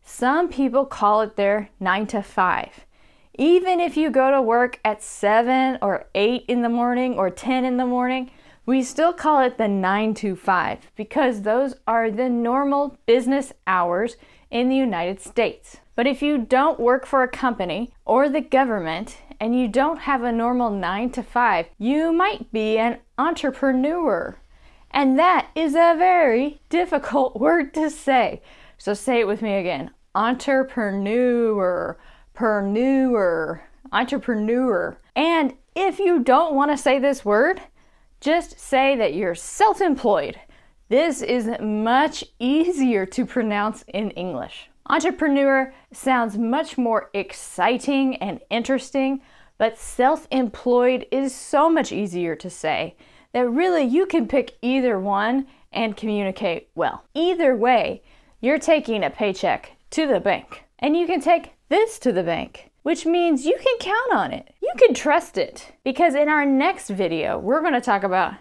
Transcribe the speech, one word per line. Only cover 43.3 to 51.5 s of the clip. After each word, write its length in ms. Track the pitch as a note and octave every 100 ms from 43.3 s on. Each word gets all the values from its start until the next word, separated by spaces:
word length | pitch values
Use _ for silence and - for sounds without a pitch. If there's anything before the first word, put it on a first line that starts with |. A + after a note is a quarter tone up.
| B3+ A3 G#3 G#3 G#3+ -
in 220 | F#3+ A3
English. 580 | - F3+ C3+ - - - _ -
Entrepreneur 840 | D#4 E4 - D#4 C#4 C#4 C4+ C4 - _
sounds 460 | - C#4 B3+ A3+ G3+
much 400 | A3+ C4+ D#4 -
more 320 | A#3 A3 -
exciting 1000 | G3+ F#3+ - - - F#3 B3 - C#4 C4
and 240 | - G3 A#3 -
interesting, 680 | A3 A3+ C4 - C#4 C4+ C4+ _ _ - _
but 200 | A3+ -
self-employed 1300 | - - B3+ D4+ - C4 A#3+ - B3 B3 B3 B3+ -
is 240 | C4 C4+
so 340 | - -